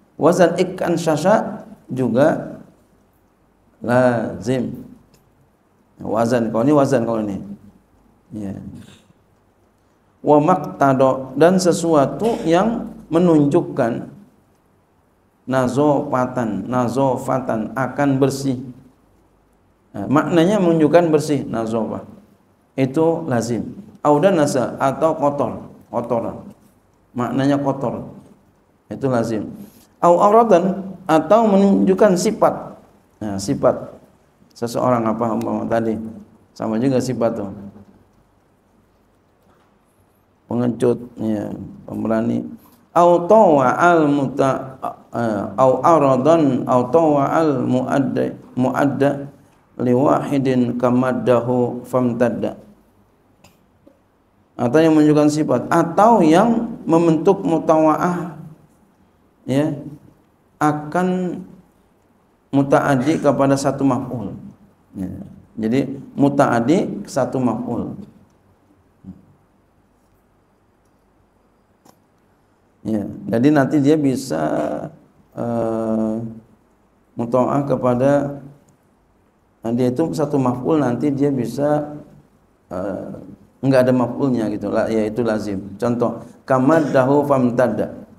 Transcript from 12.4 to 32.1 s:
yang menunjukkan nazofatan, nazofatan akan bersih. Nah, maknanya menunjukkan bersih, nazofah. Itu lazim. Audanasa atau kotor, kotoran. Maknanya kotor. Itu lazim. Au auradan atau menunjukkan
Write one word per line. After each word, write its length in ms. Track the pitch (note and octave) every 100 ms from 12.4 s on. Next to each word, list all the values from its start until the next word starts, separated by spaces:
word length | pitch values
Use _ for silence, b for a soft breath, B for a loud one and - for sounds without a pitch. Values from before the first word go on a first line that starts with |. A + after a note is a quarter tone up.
| D#3+
yang 480 | E3+ A3 A#3 - - -
menunjukkan 960 | D#3+ F3+ D#3 C#3+ F3 - C#3+ A#2 C3+ - - - _ _ _ _ _ _ _ _ _ _ _
nazofatan, 1200 | - C3 B2 B2 D3+ C#3 - B2+ B2+ B2+ A2+ F#2+
nazofatan 1120 | G#2+ B2+ A#2 A#2+ C3+ A#2+ - C3 B2+ A2 G#2+ C3+
akan 400 | B2+ D3 C#3+ C3
bersih. 400 | C3+ C3 C#3 A#2+ - - - _ _ _ _ _ _ _ _ _ _
Nah, 160 | G#2 G2+
maknanya 480 | C#3+ - E3+ E3+ G#3+
menunjukkan 560 | F3 E3 D3 E3+ E3+
bersih, 320 | D3+ C#3 C#3+
nazofah. 640 | - A2+ A2 A2+ A2 G#2 - - - _ _ _ _
Itu 560 | - C3+ D3+ E3 E3 E3
lazim. 480 | A#2 A#2 G#2+ - - - -
Audanasa 800 | D3 D3 F#3+ E3+ C#3+ C3 A2 -
atau 320 | C3+ - D#3+
kotor, 560 | D#3 C#3+ C#3+ A2+ F#2 - - _
kotoran. 560 | A2+ A#2 A#2 G2 - - - _ _ _ _ _
Maknanya 480 | A#2+ A#2+ B2 C#3 C#3+
kotor. 480 | C#3 C3 A#2 - - - - _ _ _ _ _ -
Itu 240 | G#2+ C3+
lazim. 400 | A#2+ A2+ A2 - - B B B -
Au 160 | F3 F3
auradan 800 | G#3 A3+ A3+ F3 F#3+ - - -
atau 400 | - - - A3
menunjukkan 720 | A3 G3 G3 G3 G3 F#3+ G#3+